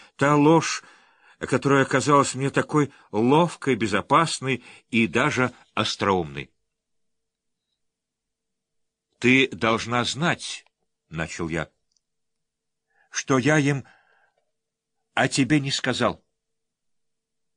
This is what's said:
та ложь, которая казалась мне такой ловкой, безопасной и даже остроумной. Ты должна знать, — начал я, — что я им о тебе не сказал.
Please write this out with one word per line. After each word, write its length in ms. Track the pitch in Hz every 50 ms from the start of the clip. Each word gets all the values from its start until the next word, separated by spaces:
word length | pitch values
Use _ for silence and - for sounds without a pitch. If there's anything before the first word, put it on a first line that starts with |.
| - - _ -
та 180 | 139 143 147
ложь, 480 | 147 143 151 165 160 151 - - - - - - _ _ _ _ _ _ _ - -
которая 460 | - - - 123 - 143 139 139 131
казалась 500 | - - 135 113 139 147 143 131 - -
мне 140 | 127 135 139
такой 420 | - 143 - - - 151 147 - - - - _
ловкой, 640 | - 104 113 123 139 151 175 160 - - - 139 131
безопасной 880 | 104 117 104 98 98 - - 139 156 165 156 - - 135 131 131 123 - - - - _ -
и 180 | - 113 113 104
даже 460 | - 113 135 151 113 123 127 120 - - - _ -
остроумной. 800 | 101 107 - - - 110 101 98 92 85 73 69 71 69 - _ _ _ _ _ _ _ _ _ _ _ _ _ _ _ _ _ _ _ _ _ _ _ _ _ _ _ _ _ _ _ _ _ _ _ _ _ _ _ _ _ _ _ _ _ _ _ _ _ _ _ _ _ -
Ты 280 | - 120 127 135 135 -
должна 560 | - 95 117 113 113 110 104 113 120 123 117
знать, — 640 | - - 123 165 175 123 - - - - - - _ _ _ _ _ _ _ _ _
начал 380 | 82 80 82 78 - - 87 80
я, — 240 | 80 82 76 - _ _ _ _ _ _ _ _ _ _ _ _ _ _ _ _ _ _ _ _ _ _ _ _ _ _ _ _
что 280 | - - - - 139 131
я 200 | 113 143 151 156
им 280 | 143 143 143 135 - _ _ _ _ _ _ _ _ _ _ _ _ _ _ _ _ _ _ _ _ _ _ _ _ _ -
о 160 | 113 120 131
тебе 320 | - - 135 113 151 151
не 100 | 135 139
сказал. 520 | - - - 131 120 - 120 104 85 - _ _ _ _ _ _ _ _ _ _ _ _ _ _ _ _ _ _ _ _ _ _ _ _ _ _ _